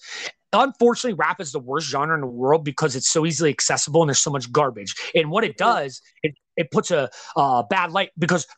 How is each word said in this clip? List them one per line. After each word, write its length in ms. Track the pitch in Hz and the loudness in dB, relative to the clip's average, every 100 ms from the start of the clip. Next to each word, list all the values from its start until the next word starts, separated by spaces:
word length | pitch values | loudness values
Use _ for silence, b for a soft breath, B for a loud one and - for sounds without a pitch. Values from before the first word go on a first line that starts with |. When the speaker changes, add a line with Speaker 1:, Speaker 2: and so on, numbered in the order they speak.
| B B B B _ | B B B B _
Speaker 1:
unfortunately, 600 | 202 269 - 240 233 254 | 2 2 4 4 4 -2
rap 260 | 170 156 180 | 0 -2 -2
is 100 | 165 | -6
the 80 | 143 | -8
worst 300 | 123 143 147 | -6 -4 -4
genre 260 | 139 151 | -2 0
in 60 | 160 | -2
the 60 | 135 | -2
world 380 | 120 131 156 | -2 2 2
because 300 | 147 131 156 | 2 -2 -2
it's 140 | 131 - | 0 0
so 160 | 165 | 2
easily 240 | 160 143 160 | 0 2 0
accessible 540 | 135 - - - 151 | 0 0 -2 2 4
and 80 | 160 | 4
there's 80 | 131 | 2
so 120 | - | 0
much 220 | 139 120 | -2 -2
garbage. 420 | 131 143 113 98 - B | 0 0 -2 -10 -10 B
And 160 | - 151 | 0 0
what 120 | 180 | 0
it 140 | 220 208 | -2 0
Speaker 2:
Mm-hmm. 300 | 202 214 139 | 0 2 -2
Speaker 1:
does, 160 | 127 b b | -10 b b
it, 120 | 156 143 _ | -6 -6 _
it 160 | - 165 | -6 -2
puts 200 | 180 208 | -2 0
a, 180 | 170 131 B B | 0 -2 B B
a 300 | - 139 123 120 | 0 2 2 2
bad 220 | 190 175 | 0 0
light 180 | 175 190 - | -2 -4 -2
because 280 | - 180 - | 0 0 -2